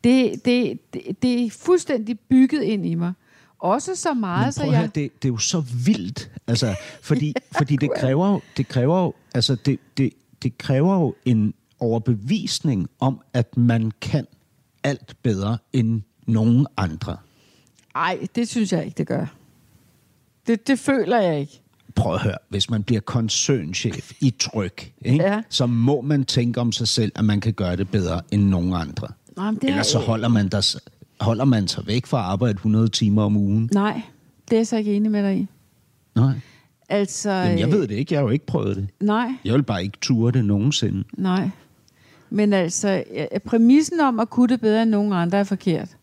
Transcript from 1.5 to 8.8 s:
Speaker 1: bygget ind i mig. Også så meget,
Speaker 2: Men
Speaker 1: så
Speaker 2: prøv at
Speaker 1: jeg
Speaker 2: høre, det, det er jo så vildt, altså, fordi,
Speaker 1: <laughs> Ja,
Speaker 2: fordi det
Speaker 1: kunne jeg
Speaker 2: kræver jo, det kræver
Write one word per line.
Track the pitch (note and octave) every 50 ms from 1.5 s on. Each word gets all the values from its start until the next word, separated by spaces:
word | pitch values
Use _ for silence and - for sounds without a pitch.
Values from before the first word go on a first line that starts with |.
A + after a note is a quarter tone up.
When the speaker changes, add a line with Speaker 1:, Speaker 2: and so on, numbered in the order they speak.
| - - - - F4+ F4 - - C#4+ A#3+ A3 G#3 A#3+ -
Speaker 1:
bygget | _ _ C4 B3+ C4 C4 - D4+ -
ind | F#3+ A3 G3+ E3+
i | F3 E3
mig. | E3 E3+ F3 F3+ _ _ _ _ _ _ _ _ _
Også | - F3 G3+ C#4+ D4 - F#4+
så | F4 - F4 D4
meget, | A#3+ G#3+ F#3 F3 F3+ G#3+
Speaker 2:
Men | B3
Speaker 1:
så | - -
Speaker 2:
prøv | D4 -
at | D3+
Speaker 1:
jeg | D3+
Speaker 2:
høre, | E3 - -
det, | D#3 C#3+ - _ _ -
det | C3+
er | A#2+
jo |
så | A2 - - - E3+ D3+ A#2+ B2 A#2+ B2
vildt, | B2+ A3 D3+ F2 F#2 C#3 - - - - - _
altså, | - A#2 - - A2+ F#2+ - - - - -
fordi, | - - D3+ - -
Speaker 1:
<laughs> | D3+ - - _ _ -
Ja, | -
Speaker 2:
fordi | D3+ - D3
det | B2+ - -
Speaker 1:
kunne | -
jeg | -
Speaker 2:
kræver | - B2+ C3+ D3+ F3+ G3+
jo, | G3+ F3 - - -
det | - D3+
kræver | - - C3